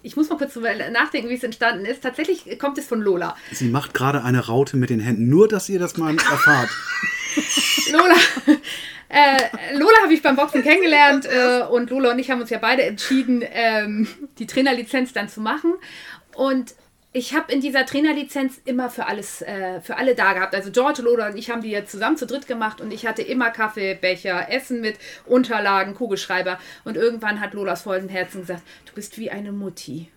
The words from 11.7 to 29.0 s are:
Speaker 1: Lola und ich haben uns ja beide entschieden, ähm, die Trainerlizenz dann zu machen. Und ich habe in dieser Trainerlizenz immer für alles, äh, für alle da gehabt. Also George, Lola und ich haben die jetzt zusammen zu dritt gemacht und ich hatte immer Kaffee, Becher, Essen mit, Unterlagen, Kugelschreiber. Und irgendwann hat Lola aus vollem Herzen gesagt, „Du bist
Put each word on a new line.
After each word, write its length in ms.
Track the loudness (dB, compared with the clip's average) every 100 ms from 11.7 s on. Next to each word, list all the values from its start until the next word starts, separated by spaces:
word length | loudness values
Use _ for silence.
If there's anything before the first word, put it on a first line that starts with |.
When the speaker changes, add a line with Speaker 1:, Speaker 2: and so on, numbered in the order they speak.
| 0 0
Speaker 1:
Lola 220 | 2 2
und 80 | 2
ich 100 | -2
haben 100 | -4
uns 80 | -2
ja 100 | -2
beide 240 | 2 2
entschieden, 600 | 2 -2 0 0 2 0 0
ähm, 560 | 0 0 0 -2 -2 -2 -4 -18 -12
die 80 | -4
Trainerlizenz 680 | 2 2 0 -2 -2 -2
dann 160 | -4 -8
zu 120 | -6
machen. 320 | -4 0 0 0 -6 -20 -18 -20 _ -2
Und 400 | 0 0 -4 -14 _ _ _
ich 220 | -8 -4
habe 180 | -4 -2
in 80 | -2
dieser 280 | 0 -2 0
Trainerlizenz 760 | 0 0 0 -4 -4 -4 -4 -6
immer 240 | -4 -4
für 160 | -6 -6
alles, 340 | -6 -10 -12
äh, 400 | -10 -8 -8 -8
für 160 | -8 -2
alle 160 | 0
da 200 | 2 2
gehabt. 200 | 2 -2
Also 160 | -4 -2
George, 300 | 0 0 0
Lola 260 | 2 2 0
und 80 | -6
ich 120 | -8
haben 120 | -6
die 80 | -4
jetzt 200 | -6 -6
zusammen 260 | -6 -2 -2
zu 100 | -4
dritt 200 | -8 -6
gemacht 340 | -6 -6 -6
und 100 | -12
ich 140 | -6 -6
hatte 160 | -6
immer 260 | -4 -2 -2
Kaffee, 460 | 0 -4 -2 -4 -2
Becher, 520 | -2 -2 -4 -4 -4
Essen 280 | -6 -4 -6
mit, 180 | -6 -8 -16 -20 2
Unterlagen, 680 | 2 2 0 2 2 0 -6
Kugelschreiber. 640 | -4 -4 -2 -2 -2 -6 -12 -16
Und 120 | -10 0
irgendwann 420 | 0 0 -4 -4
hat 140 | -6 -6
Lola 180 | -4
aus 80 | -6
vollem 280 | -4 -6 -4
Herzen 320 | -6 -6 -10
gesagt, 200 | -10 -12 -12 -20 -20
„Du 80 |
bist 240 | -16